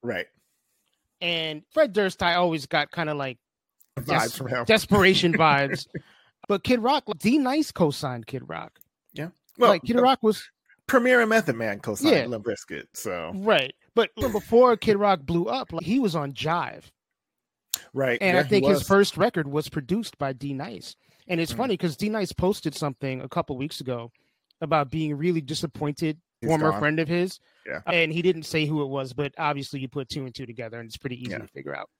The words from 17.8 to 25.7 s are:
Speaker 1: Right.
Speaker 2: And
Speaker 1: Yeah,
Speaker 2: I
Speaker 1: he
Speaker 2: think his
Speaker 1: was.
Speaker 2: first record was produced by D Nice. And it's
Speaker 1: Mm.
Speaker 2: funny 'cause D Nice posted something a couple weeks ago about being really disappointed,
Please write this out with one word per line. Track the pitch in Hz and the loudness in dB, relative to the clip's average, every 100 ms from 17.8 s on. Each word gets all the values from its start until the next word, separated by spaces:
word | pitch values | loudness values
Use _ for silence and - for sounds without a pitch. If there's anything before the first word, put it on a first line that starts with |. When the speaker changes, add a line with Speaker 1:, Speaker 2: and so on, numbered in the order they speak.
| - | -8
Speaker 1:
Right. | 131 135 120 | -2 0 2
Speaker 2:
And | 196 180 | 2 2
Speaker 1:
Yeah, | |
Speaker 2:
I | |
Speaker 1:
he | 147 | 4
Speaker 2:
think | 202 135 | 4 4
his | 190 | 2
Speaker 1:
was. | - | 4
Speaker 2:
first | 196 202 - | 4 4 2
record | 202 185 143 | 0 0 -2
was | 143 156 | -4 -4
produced | - 131 196 220 - | -8 -4 -4 -4 -6
by | 139 | -6
D | 131 143 | -6 -8
Nice. | 135 123 101 - - _ _ _ | -8 -10 -12 -16 -20 _ _ _
And | 175 | -2
it's | 165 | -2
Speaker 1:
Mm. | - | -2
Speaker 2:
funny | 254 190 | -2 0
'cause | 180 147 | -2 -2
D | 208 | -4
Nice | 220 185 | -2 -4
posted | - 180 208 - - | -2 -2 0 -4 -4
something | 156 131 135 131 | -6 -4 -6 -6
a | 135 | -6
couple | - 160 131 | -6 -4 -6
weeks | 143 - | -6 -8
ago | 135 123 117 _ _ _ _ _ | -8 -8 -8 _ _ _ _ _
about | 156 156 139 | -2 0 0
being | 160 156 147 | -2 -4 -2
really | 165 165 | 0 0
disappointed, | 135 151 - | -2 -6 -6